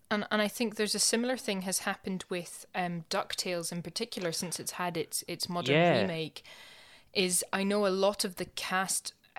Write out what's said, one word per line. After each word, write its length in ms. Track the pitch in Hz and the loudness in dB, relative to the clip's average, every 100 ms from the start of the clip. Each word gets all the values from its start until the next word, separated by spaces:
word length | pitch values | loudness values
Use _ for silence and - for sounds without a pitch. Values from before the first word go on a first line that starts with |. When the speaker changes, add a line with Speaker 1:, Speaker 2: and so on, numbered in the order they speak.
| - | -4
Speaker 1:
and, 160 | 208 - | -2 0
and 100 | 214 | 2
I 80 | 208 | 2
think 280 | - 226 214 | 0 -2 0
there's 180 | 208 | 0
a 60 | 208 | 2
similar 360 | - 233 247 247 | 2 2 0 -2
thing 280 | - 190 | -2 -2
has 160 | 185 185 | -2 -2
happened 460 | 208 190 196 185 - | -2 -4 -4 -6 -4
with, 380 | 180 165 - - 196 | -6 -6 -12 -8 -4
um, 300 | 175 170 - | -2 -4 -2
DuckTales 640 | 190 - - 185 175 165 | -2 -2 -4 -2 -2 -4
in 100 | 175 | -6
particular, 500 | 165 - - 220 175 | -6 -6 -6 -4 -4
since 280 | - 175 156 | -2 -4 -4
it's 140 | - | -6
had 220 | - 180 170 | -4 -2 -2
its, 280 | - - - | -4 -6 -6
its 220 | 175 - | -6 -4
modern 240 | 175 139 | -2 4
Speaker 2:
Yeah. 280 | 151 175 117 | 6 6 6
Speaker 1:
remake, 420 | 185 160 156 - - - - - - - _ | 4 0 -6 -10 -18 -20 -20 -20 -20 -20 _
is 320 | - 185 180 - | 0 2 2 2
I 120 | 196 | 0
know 240 | 196 208 202 | 2 4 4
a 20 | |
lot 340 | 190 190 - | 4 4 4
of 120 | 202 180 | -2 -4
the 100 | 180 | -8
cast, 680 | - - 185 185 - - - _ | -6 0 0 0 -2 -4 -10 _